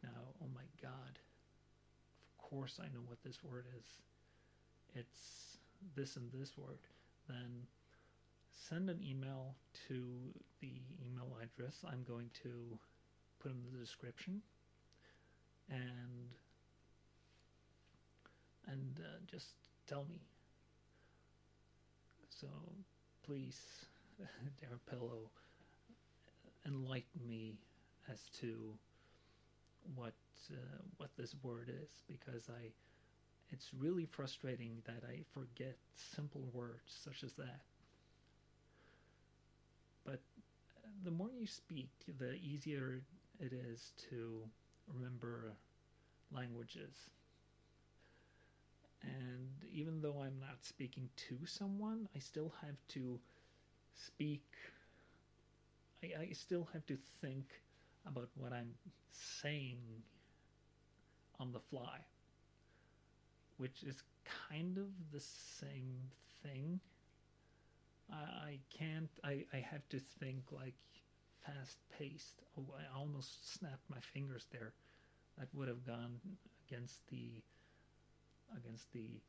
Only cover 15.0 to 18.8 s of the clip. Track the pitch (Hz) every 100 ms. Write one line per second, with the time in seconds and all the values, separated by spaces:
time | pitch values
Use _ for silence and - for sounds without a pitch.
15 | - - - - - - - 131 127 123
16 | 123 120 120 - - - - - - -
17 | - - - - - - - - - -
18 | - - - - - - - 135